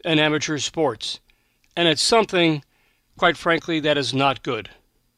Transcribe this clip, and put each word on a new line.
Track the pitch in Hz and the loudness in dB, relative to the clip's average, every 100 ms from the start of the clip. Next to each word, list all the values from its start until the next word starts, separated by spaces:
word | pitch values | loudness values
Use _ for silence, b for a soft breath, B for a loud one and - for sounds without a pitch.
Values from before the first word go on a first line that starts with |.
| 170 | 0
and | 156 | 2
amateur | 151 151 - 147 | 2 0 -2 -6
sports, | - - 147 110 - - _ _ _ _ _ - | -6 -2 -2 -2 -10 -12 _ _ _ _ _ -2
and | 170 | 0
it's | 151 | 0
something, | - 233 202 185 165 151 - _ _ _ _ - | 2 2 2 2 2 0 -6 _ _ _ _ 0
quite | 175 151 | 0 0
frankly, | 175 165 - 160 | 0 -2 -2 -2
that | 147 143 | 0 0
is | 123 | 0
not | 135 139 127 | 0 0 0
good. | - 117 101 - _ _ _ | -6 -8 -8 -18 _ _ _